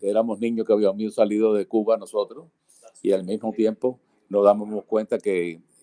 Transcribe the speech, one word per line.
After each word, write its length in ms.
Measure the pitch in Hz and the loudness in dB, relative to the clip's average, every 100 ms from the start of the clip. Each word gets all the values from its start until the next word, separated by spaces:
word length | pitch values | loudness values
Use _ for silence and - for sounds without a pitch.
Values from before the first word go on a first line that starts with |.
Éramos 380 | 101 107 117 101 | -2 0 0 -2
niños 260 | 117 117 110 | -4 -2 0
que 60 | |
habíamos 420 | 104 104 101 107 | 2 2 0 -4
salido 400 | 107 104 107 110 | 0 0 2 2
de 120 | 104 92 | 2 0
Cuba 300 | 113 107 113 | -2 0 -2
nosotros, 520 | 92 107 104 127 170 _ _ _ - _ | -2 -4 -4 -8 -20 _ _ _ -20 _
y 120 | - | -2
al 100 | 95 | -2
mismo 300 | 90 110 110 | -2 -6 -6
tiempo 480 | 110 110 107 127 127 _ _ _ | 0 0 0 -4 -6 _ _ _
nos 160 | 101 | 4
dábamos 400 | 143 104 104 107 | 6 4 0 -8
cuenta 340 | - 110 107 117 | -4 -4 -2 -4
que, 420 | 101 92 87 85 _ _ | -2 -2 -2 -8 _ _